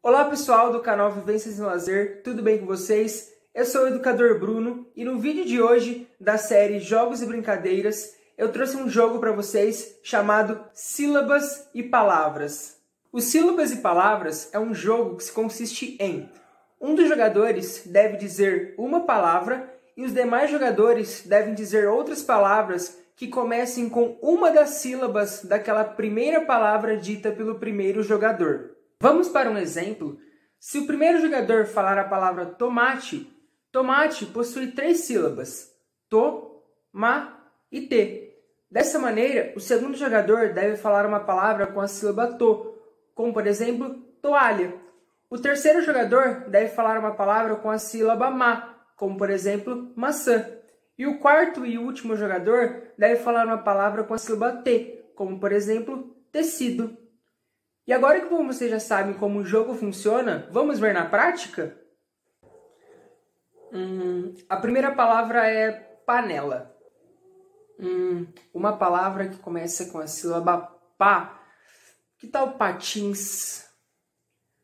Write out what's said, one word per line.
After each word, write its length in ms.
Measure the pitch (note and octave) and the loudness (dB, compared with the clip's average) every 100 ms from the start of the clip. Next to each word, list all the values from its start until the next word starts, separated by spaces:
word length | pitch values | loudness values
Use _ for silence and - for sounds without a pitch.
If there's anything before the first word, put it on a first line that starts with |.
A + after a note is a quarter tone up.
| A#3+ | 6
Olá, 180 | C4+ D4 | 4 4
pessoal 440 | D4 - A3+ A#3+ | 0 4 4 4
do 80 | A#3+ | 0
canal 320 | A#3 G#3 G#3 | -2 0 0
Vivências 480 | G3+ G3 G#3+ G#3+ G3+ | -2 -2 -4 -4 -6
no 80 | G#3 | -4
Lazer, 560 | F3 F3 F#3+ G3+ - | -4 -2 -2 -2 -6
tudo 180 | - G#3+ | -8 -2
bem 180 | G#3 G#3+ | 2 2
com 60 | |
vocês? 680 | F#3 F#3 - G#3+ A3 - - _ _ | 0 -6 0 0 0 -4 -16 _ _
Eu 120 | - | -2
sou 180 | B3 C4+ | 0 2
o 60 | C4 | 2
educador 500 | B3+ C4 A#3 A#3+ G#3 | 2 0 4 4 4
Bruno 480 | G3 A3+ A3+ A#3+ - | 0 -2 -4 -6 -14
e 100 | - | -10
no 140 | A#3+ B3+ | -6 -4
vídeo 260 | A#3 D4+ | -4 -4
de 160 | E4+ A#3+ | -2 2
hoje 480 | A3+ A#3+ A#3 A#3+ - _ | 6 6 4 -6 -12 _
da 180 | G3 G#3+ | 0 0
série 400 | - G#3 G#3 G3+ | 4 4 4 0
Jogos 440 | E3+ A3 A#3+ B3 | 0 2 2 -2
e 40 | A#3 | -6
Brincadeiras, 880 | A#3 A3 F#3+ F#3 F#3+ G3+ G#3+ - - _ - | -6 -4 -2 0 0 0 -4 -10 -20 _ -4
eu 140 | A3+ | -4
trouxe 240 | A#3 C4+ C4+ | -2 -4 -2
um 120 | B3+ | -2
jogo 300 | A3 A3+ A#3 | 2 2 2
pra 140 | A3 | -2
vocês 680 | G3+ G3+ G#3+ G#3 A3+ - - | -2 -2 0 0 0 -10 -18
chamado 600 | - A3 G#3 G#3+ G#3 G#3+ - | -4 0 4 4 2 -4 -12
Sílabas 960 | - - - D4 C#4+ - C#4+ C#4+ - - | -16 -12 -4 0 2 4 2 0 -10 -12
e 80 | A#3 | -12
Palavras. 920 | A#3+ B3 G#3 E3+ D#3 D3 D3 D3 - _ _ _ _ | 0 2 4 4 0 -4 -8 -8 -16 _ _ _ _
O 100 | A#3+ | -6
Sílabas 520 | A#3 D#4 E4+ E4+ D4+ | 0 4 4 4 0
e 60 | B3 | 0
Palavras 680 | G3 F3 F#3+ D#3+ D#3 D#3 - | 2 4 4 2 -2 -8 -6
é 80 | G3+ | -6
um 120 | A3+ | -4
jogo 440 | F#3+ F3+ A#3 G#3 F3+ | -4 0 0 0 -4
que 80 | |
se 80 | - | -8
consiste 640 | - A3 A3 A#3 - A#3+ - | -4 -4 -6 -10 -8 -10 -4
em 320 | G3 D3+ C#3+ - _ _ _ _ | -4 -4 -10 -20 _ _ _ _
um 140 | C4+ | -2
dos 140 | D#4 D#4+ | 4 6
jogadores 760 | D4+ A3 G3+ A3+ F#3+ - - | 6 4 4 2 0 -4 -12
deve 320 | F3+ F#3 G#3+ G3+ | 0 4 4 2
dizer 600 | G3+ F3 G3 F3+ - - | -8 0 2 2 -4 -8
uma 220 | B3 E4+ | 0 0
palavra 720 | F4 A3 F3 F3 F#3 B3+ - - _ - | 2 2 4 2 0 -6 -8 -20 _ -10
e 80 | |
os 100 | B3+ | -4
demais 340 | A3 B3 A#3+ C#4+ | 0 2 2 2
jogadores 760 | C#4+ B3+ G3 A3+ A#3 G3 - - | 2 0 4 4 4 0 -10 2
devem 260 | G#3 G#3+ | 4 4
dizer 360 | G#3 G#3 G#3+ G3+ | -4 0 2 2
outras 340 | A#3 D4+ D#4 | 2 -2 -6
palavras 720 | - A3+ G3 G#3 G#3+ F3+ F3 - _ _ | 0 4 6 4 2 -4 -6 -12 _ _
que 100 | B3 | -8
comecem 640 | B3+ A#3 A#3 A#3+ B3 A#3 | -4 -2 -2 -2 -4 -2
com 280 | A#3 A#3 - | 0 0 0
uma 300 | C#4+ E4+ F4 | 2 4 6
das 160 | D#4+ C#4+ | 6 4
sílabas 720 | - B3+ B3+ B3 G3+ G3+ - | 0 -6 -4 -2 -2 -2 -6
daquela 400 | F#3 G#3 G3+ G#3+ | -2 -2 0 0
primeira 600 | G#3+ - G#3+ G#3+ C#4 D#4+ | -2 -2 -2 0 2 0
palavra 540 | D#4 A#3+ G#3+ G#3+ A3+ G#3+ | 2 2 4 2 0 -2
dita 360 | F3 G#3 G#3+ | -4 -4 -4
pelo 260 | G#3+ A3 A3 | -4 -6 -6
primeiro 460 | A3+ G3+ F#3+ G3 | -6 -2 -2 -2
jogador. 720 | G#3+ G#3 G#3+ F#3 D#3+ - - - _ _ | 0 2 2 2 0 -2 -6 -20 _ _
Vamos 300 | B3 D#4+ F4+ | 4 6 4
para 220 | C#4+ B3 | 2 0
um 80 | G#3+ | 0
exemplo? 600 | F3 E3 F#3 G#3+ D3+ - - _ _ _ | -4 -6 -6 -6 -10 -12 -20 _ _ _
Se 200 | - C#4+ | -10 -6
o 80 | - | -4
primeiro 340 | C#4+ D#4+ E4+ | 2 4 4
jogador 460 | D#4+ C#4 G3 A3+ G#3+ | 2 0 2 2 2
falar 320 | - F#3+ G3 | 0 0 0
a 60 | |
palavra 420 | G3 F#3+ F#3 F3+ F3 | 0 0 0 -2 -8
tomate, 840 | - B3 A#3+ B3 C4+ - - - _ _ _ _ | -4 -2 2 0 0 -8 -12 -12 _ _ _ _
tomate 540 | B3+ C4 C4+ D4+ D4+ | -2 2 2 2 0
possui 480 | G3 A3+ A#3+ C4 B3+ | -8 -6 -6 -6 -8
três 280 | - D4+ E4+ | -4 0 0
sílabas, 720 | - A3 D#3+ - C3 - - _ _ _ _ | 0 0 0 -4 -10 -14 -18 _ _ _ _
to, 540 | A3 C#4+ - - - _ _ _ | 2 2 -2 -14 -20 _ _ _
ma 480 | G3 A3+ C#4+ - - _ _ _ | -2 0 0 -6 -18 _ _ _
e 120 | C4+ | -12
te. 520 | - A#3+ G3+ - - _ _ _ _ | 0 0 0 -4 -18 _ _ _ _
Dessa 280 | G#3+ C#4+ D#4 | -2 0 0
maneira, 540 | B3+ G#3+ C4 B3+ - | -2 0 0 0 -4
o 60 | G3+ | -8
segundo 380 | - A#3 C4+ C4 | -2 -2 -2 -4
jogador 560 | C#4 A3 G3 A3+ G#3+ | 0 2 4 4 2
deve 220 | F3 G3+ G#3 | 0 -2 -2
falar 280 | A3 G3+ | 0 2
uma 160 | G#3 G#3 | 2 -2
palavra 460 | G3+ F#3 G3+ G#3 G3 | 0 0 2 0 -2
com 140 | G3+ | -4
a 60 | G3+ | -6
sílaba 520 | - G#3 G3+ A#3+ A#3+ | -4 -4 0 -2 2
to, 360 | A#3 G#3+ - - - _ _ | 2 2 -2 -16 -20 _ _
como 200 | - A#3 | -6 -4
por 120 | G#3+ G3+ | -2 -2
exemplo, 480 | G3+ A#3 A#3+ C4+ C4 - _ | 0 -2 -4 -6 -10 -20 _
toalha. 520 | C#4+ C#4+ B3 G3 F3 - - _ _ _ _ | 0 4 4 2 -4 -6 -18 _ _ _ _
O 100 | A#3+ | -4
terceiro 440 | C#4 C#4+ D4+ E4 | -2 2 4 4
jogador 680 | D#4+ C4 G#3+ B3 C4 - - | 4 0 4 4 4 0 2
deve 200 | G3+ A3 | 2 2
falar 300 | A3+ A3+ A3 | 0 0 0
uma 160 | G#3+ | -2
palavra 420 | G#3 G3 G#3+ A3+ G#3+ | -2 2 2 2 -2
com 140 | G#3+ | -2
a 80 | G#3+ | -4
sílaba 520 | G#3+ A3+ A3 A3+ B3+ | -4 0 2 2 0
ma, 460 | C4 B3 A#3 - - _ _ | 2 2 2 -6 -20 _ _
como 220 | G3 G3 | -6 -2
por 100 | G3 | -2
exemplo, 640 | G3 F#3+ G3+ A3 A#3+ B3 | 0 -2 -4 -6 -10 -10
maçã. 560 | - C4 D4 - A#3 - - _ _ _ - | -6 -4 -2 0 0 0 -14 _ _ _ -6
E 100 | C#4 | -6
o 120 | C#4+ | 0
quarto 480 | C#4 D#4 E4+ E4 B3 | 4 4 4 -2 -6
e 100 | A#3 | -6
último 400 | A#3+ C4 A3+ G#3+ | -6 -8 -6 -4
jogador 760 | G3+ F3+ F3 A#3+ A#3 - - - | -2 -2 2 2 2 -4 -16 2
deve 200 | G#3 A#3 | 2 4
falar 280 | A#3+ A#3+ | 2 0
uma 140 | A3+ A3 | 0 0
palavra 460 | G#3+ G3 G3+ G#3 | 0 0 0 -2
com 100 | G#3+ | -4
a 40 | A3+ | -6
sílaba 440 | - G#3+ A#3+ B3 | -4 -2 -2 -2
te, 420 | C4 A#3 - - - | 0 0 0 -16 -20
como 240 | _ F#3+ F#3+ | _ -8 -4
por 140 | G3 | 0
exemplo, 640 | G3+ G3+ A3+ A3+ C4+ C4 - _ | 0 0 -2 -4 -10 -12 -20 _
tecido. 640 | D4+ D#4+ - B3 B3 A3+ - _ _ _ _ _ _ _ _ - | -4 -2 -2 -4 -4 -6 -8 _ _ _ _ _ _ _ _ -2
E 60 | |
agora 280 | B3+ C4+ F4+ | 2 4 4
que 60 | E4+ | 2
vocês 420 | E4+ C4+ B3+ A#3+ | -2 -2 -4 -4
já 120 | A3 | -4
sabem 340 | G#3+ G3+ G3+ | -2 -2 -2
como 240 | F#3+ G3+ G3+ | -4 -4 -4
o 60 | |
jogo 280 | F#3 G#3+ A#3 | 0 0 0
funciona, 760 | A#3 G#3 F#3+ G#3 A#3+ A#3+ D#3 - | -4 -6 -4 0 0 0 -4 -4
vamos 300 | G#3 D4 A#3+ | -2 0 2
ver 120 | G#3+ | 0
na 140 | F3+ E3 | 0 0
prática? 720 | G#3 D4+ F4 - - D#3 - _ _ _ _ _ _ _ _ _ _ _ - _ _ _ _ _ _ - | 2 2 0 -8 -8 -10 -10 _ _ _ _ _ _ _ _ _ _ _ -20 _ _ _ _ _ _ -14
Hum, 600 | G3 F#3 F#3 F3+ F3+ F3+ - _ | -10 -8 -6 -4 -4 -8 -12 _
a 80 | F#3+ | -6
primeira 360 | A3+ B3+ C#4 | -2 0 0
palavra 560 | C4+ A#3 A3+ A3+ A#3 A3 | 0 2 2 2 0 2
é 220 | A3 A3 | 2 -2
panela. 1080 | G#3+ - - - B3 A3 D3+ C#3+ B2+ - _ _ _ _ _ F#4+ F#4+ _ G#4+ _ _ | -4 -18 -12 -2 0 0 -4 -4 -6 -10 _ _ _ _ _ _ _ _ _ _ _
Hum, 480 | F#3 F3+ F3+ F3 F3 - _ | -6 -2 -2 -4 -6 -14 _
uma 240 | E3+ G3+ G#3 | -4 -2 0
palavra 520 | F3+ F3 F#3+ F#3+ F#3+ | 0 2 0 -2 -8
que 100 | - | -8
começa 480 | - E3+ E3+ - F3+ | -10 -8 -6 -8 -10
com 140 | D#3+ | -10
a 60 | D#3 | -10
sílaba 540 | - F3 E3+ E3+ F3 - _ _ _ | -8 -4 0 0 0 -2 _ _ _
pa. 420 | G3 F#3 - - _ _ _ _ _ _ _ _ | 4 4 0 -18 _ _ _ _ _ _ _ _
Que 80 | A3+ | -6
tal 280 | C4+ C4 | -2 -2
patins? 1120 | C4 G3+ F3+ - G#3+ G3+ G3 - - - - - _ _ _ _ _ _ _ _ _ | 0 -4 -2 -8 -6 -4 -6 -8 -8 -10 -12 -18 _ _ _ _ _ _ _ _ _